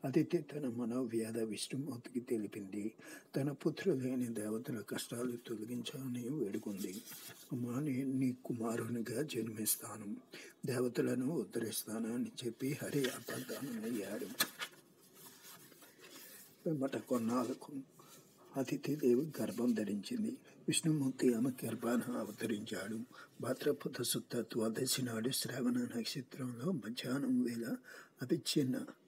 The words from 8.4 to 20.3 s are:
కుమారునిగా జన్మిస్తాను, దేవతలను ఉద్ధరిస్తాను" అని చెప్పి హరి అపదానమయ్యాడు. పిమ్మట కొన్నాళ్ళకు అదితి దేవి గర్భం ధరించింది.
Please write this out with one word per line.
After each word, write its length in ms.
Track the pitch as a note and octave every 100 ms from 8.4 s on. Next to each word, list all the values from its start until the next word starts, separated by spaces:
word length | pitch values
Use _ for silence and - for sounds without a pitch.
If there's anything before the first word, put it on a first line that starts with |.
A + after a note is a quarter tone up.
| -
కుమారునిగా 760 | A#2+ A2+ A#2 A#2 A#2+ A2 A#2
జన్మిస్తాను, 920 | D3+ B2 A2+ A2 G#2+ - - G#2+ G2+ G#2+ - - - - -
దేవతలను 640 | B2 B2 A2+ B2+ B2 C3
ఉద్ధరిస్తాను" 840 | E3 G2 A#2 A2+ - - A2 A2+
అని 180 | A#2+ A#2+ - B2
చెప్పి 320 | A2 C3 D3
హరి 220 | - D3 B2+
అపదానమయ్యాడు. 1200 | - - B2+ C3 - C#3+ - A3+ A#3 G3 A3 F#3+ B3+ - - - - - - - - - - - - - - - - - - - - - - F3+
పిమ్మట 320 | D3+ C3+ A#2
కొన్నాళ్ళకు 760 | - B2 A2+ B2 B2+ - - D3+ - - - - - - - -
అదితి 380 | C3 C#3 - D3+
దేవి 360 | C3 A#2+ D#3 -
గర్భం 320 | G#2+ G2+ B2
ధరించింది. 640 | A2+ G2+ G#2 - A#3+ G#3+